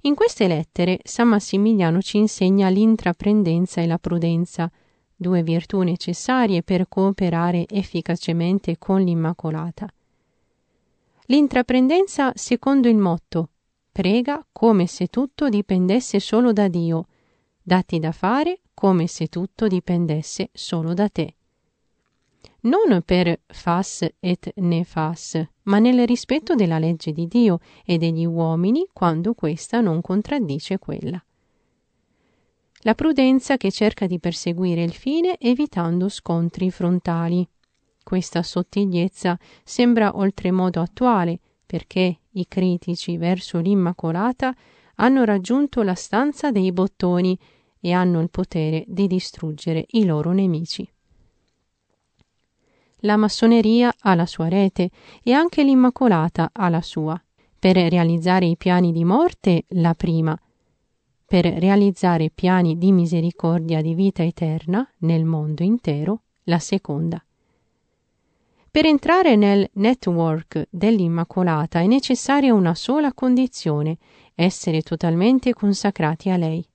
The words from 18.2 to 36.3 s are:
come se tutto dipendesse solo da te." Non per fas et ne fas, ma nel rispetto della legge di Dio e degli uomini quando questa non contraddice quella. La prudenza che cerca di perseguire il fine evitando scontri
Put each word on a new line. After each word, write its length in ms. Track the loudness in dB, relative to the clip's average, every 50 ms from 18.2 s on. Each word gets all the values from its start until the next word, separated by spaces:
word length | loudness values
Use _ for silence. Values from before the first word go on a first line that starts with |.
| -2 -2 0 0 -2 -2 -6 -8 _ _ _
come 320 | -2 0 2 2 2 0
se 180 | -4 -4 -8 -8
tutto 400 | -6 -6 -8 -8 -8 _ -4 -2
dipendesse 840 | -2 -2 -2 -2 -2 -2 -2 -2 -2 -4 -4 -6 -10 -10 -10 -10 -10 _
solo 400 | -16 -10 -8 -6 -6 -4 -4 -2
da 160 | -2 -2 -2
te." 240 | _ -6 -6 -6 _ _ _ _ _ _ _ _ _ _ _ _ _ _ _ _ _ _ _ _ _ _ -20 _ _ _
Non 420 | -2 0 2 2 4 2 2 2 2
per 360 | 0 0 0 2 0 -2 -4 _
fas 580 | _ -20 -8 -4 -2 -2 -2 -2 -6 -6 -6 -6 -6 _ _
et 320 | -4 -4 -4 -4 -6 -14 -8
ne 260 | -4 -2 -2 0 -2 -4
fas, 600 | _ -4 -4 -4 -4 -6 -10 -14 -8 -6 -6 -6 -6 _ _ _
ma 160 | 0 2 4
nel 260 | 4 4 4 2 2
rispetto 480 | 2 0 -2 -2 -4 -4 -4 0 -2 0
della 240 | 0 2 0 0
legge 340 | 0 0 -2 -2 -4 -6 -8
di 160 | -6 -6 -8
Dio 300 | -2 0 2 4 4 2 0 _ _ _ -16 _
e 140 | -2 -2
degli 260 | 0 0 -2 -2 -2 -2
uomini 640 | -2 -2 -2 -2 0 0 0 0 0 0 0 -2 -6 _
quando 400 | -2 -2 0 0 0 -2 -4 -4
questa 480 | _ -4 -4 -4 -6 -8 -4 -2 0
non 180 | 0 0 0 -2
contraddice 760 | -4 -2 -4 -4 -2 -4 -4 -4 -4 -4 -6 -8 -6 -6 -8
quella. 420 | -8 -6 -10 -10 -8 -8 -10 -10 -10 _ _ _ _ _ _ _ _ _ _ _ _ _ _ _ _ _ _ _ _ _ _ _ _ _ _ _ _ _ _ _ _
La 120 | _ 0 0
prudenza 640 | 2 0 0 2 4 4 4 4 2 0 -2 -4
che 140 | -2 -2 -4
cerca 340 | -2 0 0 0 0 -2 -4
di 140 | -4 -4 -4
perseguire 640 | -4 -6 -6 -4 -6 -6 -4 -2 -2 -2 -2 -2 -2
il 100 | -4 -6
fine 440 | -6 -6 -4 -2 0 0 -2 -2 -2
evitando 680 | 0 0 0 0 -2 -4 -2 -4 -2 -2 -2 -2 -2 -4
scontri 600 | -6 -8 _ -4